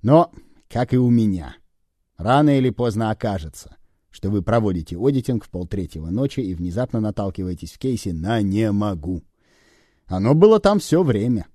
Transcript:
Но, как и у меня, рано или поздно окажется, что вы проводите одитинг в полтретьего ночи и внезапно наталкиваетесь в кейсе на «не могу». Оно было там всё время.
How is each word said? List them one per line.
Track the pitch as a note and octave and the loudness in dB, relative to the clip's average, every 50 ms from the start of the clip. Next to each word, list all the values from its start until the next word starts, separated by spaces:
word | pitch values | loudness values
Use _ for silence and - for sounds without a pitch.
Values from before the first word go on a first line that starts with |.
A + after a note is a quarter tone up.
Но, | - A2 C#3+ E3 F3 - - - - _ _ _ _ | 4 6 6 6 6 4 -4 -20 -20 _ _ _ _
как | _ - A#2 C3 - B2+ | _ -4 -4 -2 0 2
и | |
у | B2+ B2+ B2 | 2 4 4
меня, | A#2+ A#2 A2+ G#2+ F#2+ F2+ D2+ B1+ - _ _ _ _ _ _ _ _ _ _ _ _ | 4 4 2 2 -2 -4 -6 -12 -16 _ _ _ _ _ _ _ _ _ _ _ _
рано | _ E2+ G#2+ B2+ C#3+ D3+ D3 C#3+ | _ -2 2 2 4 4 4 4
или | C3+ B2+ B2+ | 4 2 0
поздно | A2 - B2 A#2+ G2 G#2+ A2+ A2 | 0 0 -4 -2 -2 -2 -2 -2
окажется, | G#2+ - - A2 G2+ F#2+ D#2 D#2 - - - - - - - _ _ _ _ _ | -4 -4 -4 -4 -4 -4 -8 -10 -16 -18 -20 -20 -20 -20 -20 _ _ _ _ _
что | _ - - G2 | _ -8 -6 -2
вы | G#2 G2+ | -2 -2
проводите | F2+ - A2 A#2 A2 G#2 F#2 F2 D#2 - F2 | 0 2 0 2 2 0 -2 -2 -6 -8 -8
одитинг | E2+ A2 C3+ C#3+ C3 A#2 - B2+ A2 - | 0 0 0 0 0 -2 -2 -4 -4 -4
в | - | -8
полтретьего | - F2+ F2+ E2+ - F#2+ F2+ - - D#2+ D#2 E2 | -10 -10 -8 -6 -6 -6 -8 -8 -10 -12 -8 -6
ночи | F2+ A2+ C3+ - - - | -4 -2 -2 -2 -4 -6
и | B2 F#2 F2+ | -6 -6 -6
внезапно | D#2+ F2 F2+ F2 G#2+ B2+ B2 - A2+ | -6 -6 -6 -4 -4 -6 -4 -4 -4
наталкиваетесь | G#2+ G#2+ G2+ - G#2 G2 F2+ - F#2 F#2 F2+ - - D#2+ | -4 -4 -4 -4 -6 -6 -6 -6 -6 -8 -8 -8 -12 -16
в | - - | -14 -8
кейсе | - C3 B2+ G#2+ - G2+ | -6 -4 -4 -4 -4 -6
на | F2 D#2 D#2+ G2+ A#2 A#2 | -6 -6 -4 -2 -2 0
«не | G#2 G2 F#2+ G#2 A2 G#2+ | 0 0 0 0 0 0
могу». | G2+ G2+ G#2 G#2 F#2+ E2 D2+ - F#2 E2 - _ _ _ _ _ _ _ _ _ _ _ _ _ _ _ _ | 0 -2 -2 -2 -4 -6 -6 -8 -8 -8 -10 _ _ _ _ _ _ _ _ _ _ _ _ _ _ _ _
Оно | - F#2 F#2 G2 A#2 C#3+ | -8 -4 -2 2 2 4
было | D#3+ F#3+ G#3+ A3 G#3+ | 6 8 6 6 6
там | - G3+ G#3 - | 4 2 2 2
всё | - - D3+ E3+ F#3 | 0 0 0 2 2
время. | C#3+ A#2 G#2 G#2 B2 B2 G#2+ D#2+ - | 2 0 0 0 0 -2 -2 -4 -10